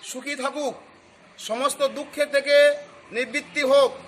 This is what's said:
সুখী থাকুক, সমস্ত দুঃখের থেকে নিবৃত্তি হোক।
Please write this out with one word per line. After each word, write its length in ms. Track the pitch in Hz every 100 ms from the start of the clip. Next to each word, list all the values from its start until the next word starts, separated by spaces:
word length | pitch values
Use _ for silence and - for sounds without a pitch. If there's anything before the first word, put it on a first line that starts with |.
সুখী 320 | - 254 269 277
থাকুক, 380 | 262 269 285 - - _ _ _ _ -
সমস্ত 500 | - 226 269 - 277
দুঃখের 380 | 220 285 - 285
থেকে 480 | 285 277 285 294 294 - - -
নিবৃত্তি 500 | 220 247 262 - 294
হোক। 300 | 262 277 254 -